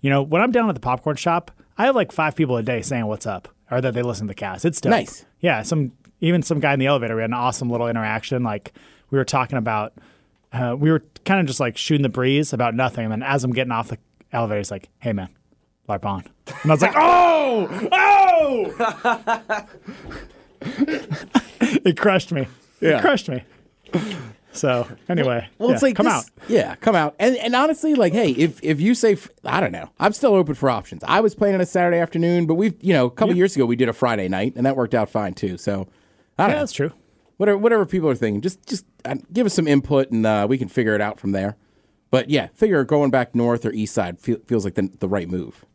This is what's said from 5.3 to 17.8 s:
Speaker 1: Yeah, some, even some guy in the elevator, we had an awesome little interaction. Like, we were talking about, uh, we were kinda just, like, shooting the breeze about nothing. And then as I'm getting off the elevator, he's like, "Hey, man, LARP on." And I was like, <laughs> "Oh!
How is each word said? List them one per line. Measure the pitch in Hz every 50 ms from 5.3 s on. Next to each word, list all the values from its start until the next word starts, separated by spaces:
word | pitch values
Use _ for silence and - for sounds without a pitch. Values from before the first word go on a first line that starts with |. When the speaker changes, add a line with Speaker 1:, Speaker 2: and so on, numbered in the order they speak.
| _ _
Speaker 1:
Yeah, | - 175 143 110 220
some, | - 175 156 143 123 - _ _ - _ _
even | - 165 175 175 143
some | - 165 147
guy | 147 143 139
in | 135
the | 131
elevator, | 135 143 135 117 113 113
we | 110 110
had | 113
an | 120
awesome | 123 120 127 120 - 135 123
little | 120 117 117 117
interaction. | 117 117 110 107 110 113 - - 139 127 123
Like, | 113 104 104 _ - _ - - - _ _ _ _
we | - 135
were | 131
talking | - - 139 127 - - 131
about, | 110 117 110 107 107 113 _ - _ _ _ _ _ _ _ _ _ _ -
uh, | 123 127 120 120 135
we | 143 156
were | 160 156 160 _ _ - _
kinda | - 190 196 175
just, | 139 127 -
like, | 143 120 113
shooting | - - - 160 143 139
the | 131
breeze | - 127 127 127 135 143 143 - -
about | 113 123 117 113
nothing. | 117 131 127 - 120 113
And | 110 110
then | 107 127
as | 135 139 143 123
I'm | 127 123
getting | 123 131 123 120
off | 113 113 -
the | 123 - _ _ _ _ - _ -
elevator, | 120 117 107 104 104
he's | 101 -
like, | 104 95 - _ _ _
"Hey, | - 123 110
man, | 101 92 87 _ _ _ _ _ _ _ _ _ _ _ -
LARP | 104 98 -
on." | 101 98 95 87 - _ _ _ - - - -
And | 151
I | 156
was | 147 175
like, | - -
<laughs> |
"Oh! | 294 311 339 349 359 359 339 330 311 302 262 240 220 185 147 - 190